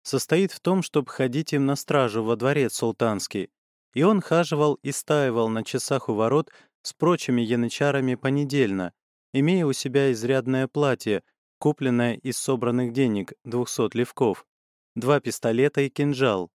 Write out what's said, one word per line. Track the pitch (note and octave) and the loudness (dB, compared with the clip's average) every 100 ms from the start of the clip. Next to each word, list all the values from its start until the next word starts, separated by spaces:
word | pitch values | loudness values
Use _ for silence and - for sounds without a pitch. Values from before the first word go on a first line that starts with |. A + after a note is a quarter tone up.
состоит | - C3 - E3 G3 | -6 -4 0 0 0
в | - | -2
том, | E3+ F#3+ | -2 0
чтоб | - D3 C3 | 0 -2 -2
ходить | - C3 C3+ D#3 | -2 -2 -2 -2
им | C#3+ C#3 | 0 0
на | C#3 | -2
стражу | - D3 A#2+ A2 | 0 2 2 0
во | A2 A2+ | 0 0
дворец | B2+ D3+ A#2+ - | 0 2 0 0
султанский, | A#2 G#2 A#2 G2+ - G2+ F2 _ _ _ _ | -2 0 0 0 -4 -6 -8 _ _ _ _
и | B2 | 0
он | F3+ G#3 | 4 2
хаживал | - E3 E3 D3+ D3+ C3+ | 2 0 2 2 0 0
и | C3+ | -6
стаивал | - - D3+ C3+ A#2 A2+ | -6 0 2 2 2 0
на | A2 | -2
часах | G#2+ B2+ - C3+ - | -4 -4 -2 -4 -2
у | G#2+ | 0
ворот | A2+ D3 - - _ _ | 2 2 -2 -10 _ _
с | - | -14
прочими | - D#3+ E3+ - B2 | -2 0 0 0 0
янычарами | A2+ A#2+ A#2 - C#3+ C#3 B2+ B2 | 0 0 -2 0 0 0 0 -2
понедельно, | C3 C#3 C#3+ C#3+ A2+ G2 F2 _ _ _ _ | 0 0 0 0 0 0 -6 _ _ _ _
имея | C3+ D3+ F#3 D3+ | 0 2 2 2
у | |
себя | C3 C3+ C3+ C#3 | -2 -2 0 2
изрядное | A2+ A#2+ C3+ A#2+ C3 C3 | 0 0 0 0 -2 -2
платье, | D3 C#3+ A#2+ A2 G2 - _ _ - | 0 0 0 0 -2 -4 _ _ -4
купленное | D3+ D3 C3+ A#2+ A#2+ | -2 0 0 2 0
из | A2+ C3 - | -2 -6 -6
собранных | - B2+ A#2+ A#2+ B2 | -2 -2 0 0 -2
денег | B2 B2+ G#2 F#2 - | 0 0 0 -4 -12
двухсот | A#2 A#2+ B2 - G#2+ A2+ | -6 -4 -4 -2 -2 -2
левков, | B2 - A#2+ F#2 - _ _ _ _ - | -4 0 0 0 -8 _ _ _ _ -4
два | B2 D3 | 0 2
пистолета | A#2 - A#2 A#2 C#3+ - | 0 -4 0 2 2 2
и | C#3 | -2
кинжал. | - C#3+ C3 C3 G2 F2 | 0 -2 2 2 0 -4